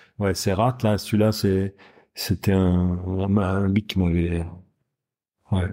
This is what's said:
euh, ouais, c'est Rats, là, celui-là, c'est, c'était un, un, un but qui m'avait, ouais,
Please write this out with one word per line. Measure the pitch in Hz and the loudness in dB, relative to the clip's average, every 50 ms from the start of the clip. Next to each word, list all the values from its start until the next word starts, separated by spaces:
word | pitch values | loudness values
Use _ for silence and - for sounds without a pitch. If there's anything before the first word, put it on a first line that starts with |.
| - _ _ - | -20 _ _ -2
euh, | 101 | -2
ouais, | 98 90 | -2 -2
c'est | - - 104 | -2 -2 0
Rats, | 92 98 113 131 127 - | 0 2 2 0 0 0
là, | 117 107 104 95 | 0 0 0 0
celui-là, | - - 110 104 107 107 | -2 -2 0 2 2 2
c'est, | 107 - - 98 95 95 95 95 - - - - - - _ _ - | 2 0 0 0 0 0 -2 -4 -6 -12 -20 -20 -20 -20 _ _ -14
c'était | - - - 92 - - 101 | -8 -4 -4 -4 -2 0 2
un, | 95 95 92 90 90 90 90 90 87 90 90 | 2 4 4 4 2 2 2 0 -2 -4 -4
un, | 92 92 92 95 98 98 | -4 -4 -2 0 0 2
un | 104 92 92 95 98 98 98 | 2 2 0 0 0 0 0
but | 98 104 - | 0 0 -2
qui | - - 95 | -2 -2 0
m'avait, | 90 85 85 87 85 85 87 82 85 87 87 92 - _ _ _ _ _ _ _ _ _ _ _ _ _ _ _ _ - | 0 2 2 0 0 0 -2 -4 -6 -6 -10 -18 -20 _ _ _ _ _ _ _ _ _ _ _ _ _ _ _ _ -4
ouais, | 101 92 90 92 | -2 -2 -2 -4